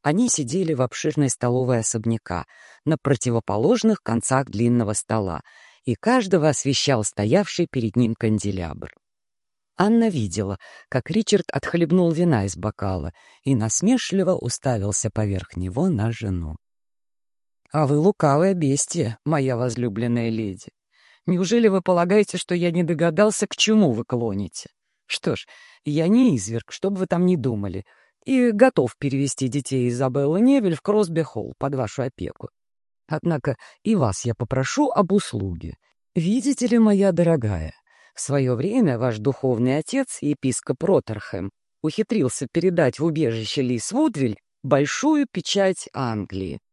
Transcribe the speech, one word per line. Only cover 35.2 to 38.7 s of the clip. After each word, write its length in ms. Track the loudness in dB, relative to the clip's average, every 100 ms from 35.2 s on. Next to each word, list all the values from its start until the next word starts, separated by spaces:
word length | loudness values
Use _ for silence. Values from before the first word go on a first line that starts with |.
| 0 -6 -6 -6 -10 -14 _ _ _
Видите 520 | -2 0 0 0 0 2
ли, 120 | 4
моя 340 | 6 6 4
дорогая, 600 | 4 2 2 0 -4 -6 -12 _ _ _
в 60 | -12
своё 340 | -2 0 2
время 440 | 0 0